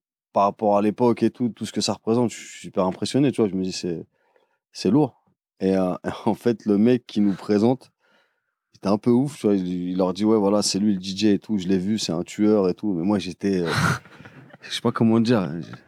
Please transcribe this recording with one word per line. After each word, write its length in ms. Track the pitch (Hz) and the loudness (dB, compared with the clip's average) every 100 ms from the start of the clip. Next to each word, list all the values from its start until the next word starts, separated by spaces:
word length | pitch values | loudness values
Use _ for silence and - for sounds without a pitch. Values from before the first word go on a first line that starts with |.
| _ _ _ | _ _ _
par 100 | 110 | 0
rapport 340 | 101 - 107 101 | 0 2 2 2
à 40 | |
l'époque 420 | 107 101 123 117 | 2 2 0 2
et 80 | 113 | 0
tout, 180 | - 123 | 0 -6
tout 160 | - 107 | -4 -8
ce 60 | |
que 100 | 107 | -4
ça 120 | 107 | -4
représente, 380 | 101 110 120 117 | -4 0 0 0
je 40 | - | -4
suis 240 | - - | -18 -16
super 260 | 87 98 92 | -10 -2 -2
impressionné, 460 | 90 104 131 139 | -2 -4 0 0
tu 100 | 113 | 2
vois. 80 | 107 | 0
Je 60 | 95 | 0
me 80 | |
dis, 80 | 92 | -4
c'est, 340 | - 92 80 - _ _ _ _ _ _ | -6 -6 -8 -12 _ _ _ _ _ _
c'est 180 | - 101 | -2 2
lourd. 320 | 135 135 _ _ _ _ - | 2 2 _ _ _ _ -4
Et, 140 | 95 95 | 0 0
euh, 200 | 92 90 | 0 -4
<laughs> 220 | 87 - 117 | -8 -4 -4
en 80 | |
fait, 320 | 95 120 110 107 | 0 0 -2 0
le 120 | 101 | 4
mec 300 | 117 123 - | 4 2 0
qui 140 | 107 | 0
nous 120 | 101 | 0
présente, 580 | 92 - 104 113 131 - _ _ _ _ _ _ _ _ | 0 0 2 2 0 -6 _ _ _ _ _ _ _ _
il 40 | _ | _
était 120 | 98 | -2
un 80 | 104 | 0
peu 140 | 123 | 2
ouf, 280 | 120 143 - | 2 0 -2
tu 80 | 107 | 0
vois. 80 | 101 | 0
Il, 120 | 90 90 90 | -2 -4 -4
il 60 | 92 | -2
leur 160 | 92 | -2
dit, 120 | 92 107 | 0 2
ouais, 120 | 110 | 4
voilà, 240 | 98 104 | 4 2
c'est 180 | 98 95 | 0 0
lui 140 | 107 | 0
le 60 | 95 | 0
D 60 | 95 | -4
J 220 | 95 107 | 0 2
et 100 | 98 | 2
tout, 180 | - 104 | 0 -4
je 120 | 87 | 0
l'ai 100 | 95 | -2
vu, 180 | 95 110 | 0 -4
c'est 140 | - | -4
un 120 | 82 | -6
tueur 440 | 85 - 104 107 92 | -6 -2 2 2 2
et 60 | |
tout. 200 | 87 107 | -2 -4
Mais 100 | 87 | -2
moi, 160 | 92 104 | 0 -2
j'étais, 420 | 90 80 98 92 | -4 -6 -2 -2
euh, 80 | 82 76 - - - - | 0 0 0 -2 -8 -20
<laughs> 440 | - - - - | -20 -20 -20 -20
je 60 | - | -12
sais 120 | - | -6
pas 100 | 120 | -4
comment 300 | - 113 113 | 0 2 2
dire. 280 | 113 117 80 82 - - | 2 0 0 -8 -12 -16